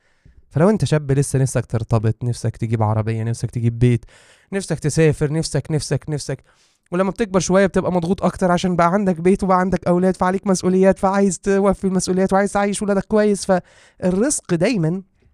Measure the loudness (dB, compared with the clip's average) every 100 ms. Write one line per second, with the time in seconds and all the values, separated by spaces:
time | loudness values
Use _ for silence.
0 | _ _ _ -20 _ 2 2 2 0 0
1 | 0 -2 0 0 0 -2 -4 -6 0 0
2 | 0 -2 -4 -4 -6 -6 -4 -2 0 0
3 | -2 -4 -4 -6 -6 -2 -2 2 2 2
4 | -4 -20 _ _ -8 -8 -4 -4 -2 2
5 | 2 2 -2 -2 -4 -4 -4 -4 -2 -6
6 | -4 -8 -8 -10 _ _ _ _ -8 -2
7 | -2 -2 -2 0 2 2 4 2 0 -2
8 | 0 0 0 0 0 0 0 2 2 2
9 | 0 0 2 2 2 2 2 -2 0 2
10 | 2 0 -2 -2 0 0 2 4 4 4
11 | 0 2 0 0 0 2 2 0 -2 -2
12 | -2 0 2 2 0 0 -2 -2 -2 -2
13 | 0 0 2 0 0 -2 -2 _ _ -6
14 | -2 0 0 -2 -4 -2 0 0 -2 -4
15 | -8 _ _